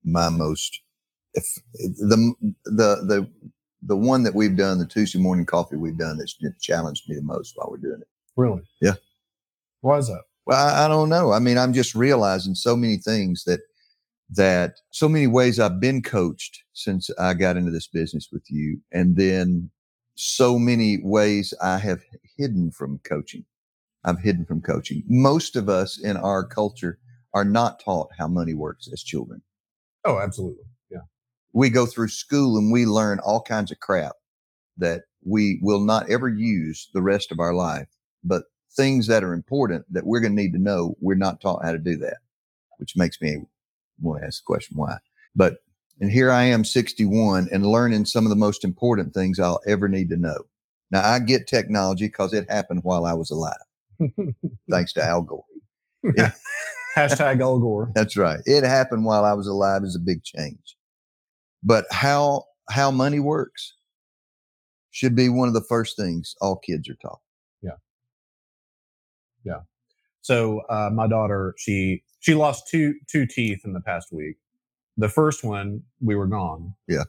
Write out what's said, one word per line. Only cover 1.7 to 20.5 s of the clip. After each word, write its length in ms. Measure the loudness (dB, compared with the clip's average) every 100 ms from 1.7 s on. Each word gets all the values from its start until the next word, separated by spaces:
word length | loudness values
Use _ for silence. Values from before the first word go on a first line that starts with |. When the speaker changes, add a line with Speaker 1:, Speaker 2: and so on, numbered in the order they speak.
Speaker 1:
the, 600 | -10 -8 -2 4 6 4 0 -6 -6
the, 320 | -4 2 2 2 0
the, 240 | -2 -2 _ -20 _ _ _
the 140 | -4 0
one 260 | 2 2
that 100 | 2
we've 220 | 2 2 2
done, 220 | 2 0
the 80 | 0
Tuesday 320 | 0 0 2
morning 260 | 2 2 0
coffee 300 | 0 -2 -6
we've 220 | -6 -6
done, 200 | -6 -6
that's 180 | -10 -8 -10 -8
challenged 480 | -4 -2 -2 -8 -10
me 80 | -10
the 60 |
most 300 | -8 -8 -10 -12
while 120 | -12
we're 60 | -10
doing 220 | -10 -12
it. 80 | -16 _ _ 0
Speaker 2:
Really? 260 | 0 0 -10 _
Speaker 1:
Yeah. 140 | 0 0 _ _ _ _ _ _ _ _
Speaker 2:
Why 180 | 2 2
is 100 | 0
that? 140 | -6 -14 _ 2
Speaker 1:
Well, 120 | 4
I, 260 | 4 4
I 40 | 4
don't 200 | 4 4
know. 240 | 4 4
I 60 | 4
mean, 200 | 4 4
I'm 140 | 4
just 220 | 2 0
realizing 600 | 2 4 4 4 2 -2
so 220 | -2 0 2
many 200 | 2 0
things 480 | 0 0 0 -2
that, 160 | -2 -2 -4 _ _ _ _ _ _
that 460 | 2 4 4 0 -6 _
so 180 | 0 2
many 180 | 4 4
ways 340 | 4 4 4
I've 200 | 0 2
been 220 | 0 0
coached 600 | -2 0 0 -4 -14 -18 _
since 380 | -10 -6 -4 -6 -4
I 160 | -2
got 220 | 2 0 0
into 140 | -2
this 160 | -4 -6
business 420 | -4 -4 -6 -10
with 120 | -14 _
you. 300 | -6 -4 -6 _
And 240 | 0 2 4
then 540 | 4 2 2 0 -4 _ _ _ _
so 440 | -10 -6 2 4